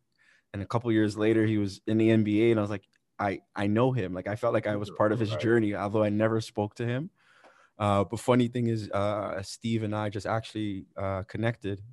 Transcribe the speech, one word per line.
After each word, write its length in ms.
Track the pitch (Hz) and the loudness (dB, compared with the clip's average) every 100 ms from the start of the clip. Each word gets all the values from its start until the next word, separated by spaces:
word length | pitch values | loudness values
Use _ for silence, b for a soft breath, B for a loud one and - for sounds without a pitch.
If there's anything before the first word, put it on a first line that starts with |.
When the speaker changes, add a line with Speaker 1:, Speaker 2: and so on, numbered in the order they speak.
| _ b b b _ | _ b b b _
Speaker 1:
and 100 | 98 | -10
a 40 | 95 | -4
couple 240 | 120 117 | -2 2
years 260 | 110 107 104 | 2 2 2
later, 300 | 107 110 110 | 2 4 4
he 120 | 107 | 2
was 220 | 101 95 - | -2 -4 -2
in 120 | 110 | 2
the 120 | 113 | 4
N 140 | 110 | 4
B 220 | 104 104 117 | 4 4 4
A, 40 | |
and 80 | 113 | 2
I 40 | |
was 80 | 101 | 0
like, 180 | 101 - _ _ - | -4 -12 _ _ -6
"I, 240 | 101 95 - | -4 -4 -8
I 140 | - 101 | -4 0
know 240 | 107 131 | 2 2
him." 220 | 127 92 | 0 -4
Like, 120 | 90 98 | -6 -6
I 80 | |
felt 200 | 104 117 | -4 0
like 120 | 117 104 | 0 0
I 80 | |
was 160 | 104 104 | -4 -4
part 220 | - 107 | 0 2
of 80 | 110 | 2
his 100 | 107 | -2
Speaker 2:
Right. 100 | 107 | -2
Speaker 1:
journey, 360 | 113 117 104 101 | 2 4 4 0
although 260 | 101 107 | -2 0
I 60 | 107 | 0
never 320 | 104 110 113 | 2 0 0
spoke 340 | 113 - 104 - | -4 -4 -4 -4
to 100 | 117 | -6
him. 240 | 123 170 b b b b b b - | -6 -8 b b b b b b -4
Uh, 280 | 104 101 | 2 2
but 160 | 98 110 | 2 0
funny 260 | - 123 120 | 2 4 2
thing 220 | 123 117 | 0 -2
is, 200 | 113 104 | -2 -2
uh, 500 | 98 101 104 98 82 | -2 -2 -2 -4 -6
Steve 400 | 98 - 113 113 | -10 -8 -4 -2
and 140 | 107 107 | -2 -4
I 120 | 107 | -4
just 180 | 101 92 | -4 -4
actually, 600 | 110 - 110 107 98 - - | -4 -4 -6 -6 -6 -10 -8
uh, 280 | 98 95 | -4 -4
connected, 580 | 92 - 113 120 98 101 107 | -6 -4 -2 -2 -6 -8 -10